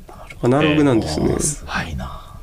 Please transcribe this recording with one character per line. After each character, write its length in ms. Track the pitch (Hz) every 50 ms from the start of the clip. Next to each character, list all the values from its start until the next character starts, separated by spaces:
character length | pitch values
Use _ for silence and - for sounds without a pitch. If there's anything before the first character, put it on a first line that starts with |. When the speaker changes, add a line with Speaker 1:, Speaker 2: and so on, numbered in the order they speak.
| - - - - - - - - 127
Speaker 1:
ア 60 | 120
ナ 120 | 131 147
ロ 140 | 156 151 151
グ 80 | 151 143
な 100 | 139 120
ん 60 | 110
で 80 | -
す 120 | - 76 -
ね。 60 | - -
Speaker 2:
え 20 | -
ー、 40 | -
す 260 | - - - - -
ご 240 | - - - 85 82
い 60 | 78
な。 420 | 64 62 - - - - - - -